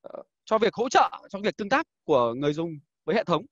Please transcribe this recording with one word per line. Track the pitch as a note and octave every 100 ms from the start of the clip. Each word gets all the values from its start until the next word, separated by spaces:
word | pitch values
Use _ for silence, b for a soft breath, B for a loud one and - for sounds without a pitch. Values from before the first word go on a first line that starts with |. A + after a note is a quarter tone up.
ờ, | - - - _
cho | - A3
việc | G#3+
hỗ | - B3
trợ | F#4 A#3 - -
trong | G3
việc | G3+ -
tương | G3+
tác | C4 D#4+ _
của | - C#3+ A#2
người | A#2+ D3
dùng | D3+ E3+ D3+ _ _
với | - G3+
hệ |
thống. | - D#3+ A3